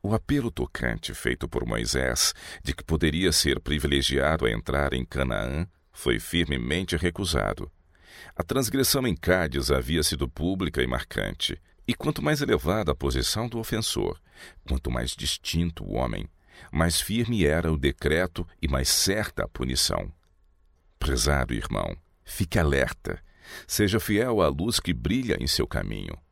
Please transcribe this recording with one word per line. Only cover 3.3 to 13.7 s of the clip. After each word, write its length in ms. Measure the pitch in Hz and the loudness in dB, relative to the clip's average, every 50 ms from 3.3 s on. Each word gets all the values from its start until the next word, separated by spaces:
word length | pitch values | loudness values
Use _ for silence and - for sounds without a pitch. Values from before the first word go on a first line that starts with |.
ser 280 | 78 - - 76 65 - | 4 4 4 2 0 0
privilegiado 880 | - - 76 76 76 71 71 69 65 - 67 67 67 76 80 - 62 | 0 -2 -2 0 2 2 2 2 2 2 2 2 2 2 2 2 2
a 40 | 58 | 0
entrar 420 | 55 55 - - 65 71 71 69 67 | 0 0 -2 -2 0 0 0 0 0
em 120 | 64 62 | -2 -4
Canaã 640 | - - 67 65 64 57 50 52 62 67 78 87 92 _ _ _ _ | -4 -2 -2 0 0 0 -2 -2 -2 -2 -2 -4 -4 _ _ _ _
foi 280 | _ - - 65 58 55 | _ -4 0 0 0 0
firmemente 760 | - - - 87 87 80 71 64 58 64 73 87 95 - 87 | -2 0 0 0 2 2 0 -2 0 0 0 -2 0 -2 -2
recusado. 760 | 78 - 87 82 - 98 87 82 64 50 50 50 - - - - _ _ _ _ _ - - - - - - - | 0 0 0 0 0 -2 0 0 0 0 0 -2 -4 -8 -12 -14 _ _ _ _ _ -20 -20 -20 -20 -20 -12 -8
A 80 | - - | -8 -4
transgressão 600 | - 127 131 131 110 - 135 135 - - 143 127 | 0 0 0 0 0 2 2 2 4 2 2 2
em 100 | 120 87 | 0 0
Cádiz 560 | 82 - 90 90 92 85 76 64 69 64 - | 0 2 2 2 4 2 0 -2 -2 2 2
havia 320 | - 65 62 - 82 80 76 | 2 2 2 0 0 2 2
sido 240 | - - 67 69 | 0 0 -2 -4
pública 540 | 64 - - 80 90 98 92 95 78 - 69 | -6 -4 -2 -2 0 0 0 -2 -2 0 0
e 60 | 64 | 0
marcante, 760 | 62 62 62 - _ - 55 50 50 50 - - - - - _ _ _ _ - | 0 0 -4 -4 _ -6 -4 -4 -4 -4 -4 -4 -6 -6 -6 _ _ _ _ -4
e 60 | - - | -4 -4
quanto 280 | - - 151 151 - | -2 -2 -4 -2 0
mais 200 | - 151 151 139 | 0 0 0 0
elevada 500 | 143 - 104 82 - 82 95 110 101 78 | 2 2 2 2 2 0 0 0 0 0
a 40 | 69 | 0
posição 520 | - 69 67 64 65 62 - - 110 117 | 0 0 0 0 0 0 0 -2 -2 -4
do 120 | 120 117 117 | -4 -4 -6
ofensor, 600 | 110 - | -4 -2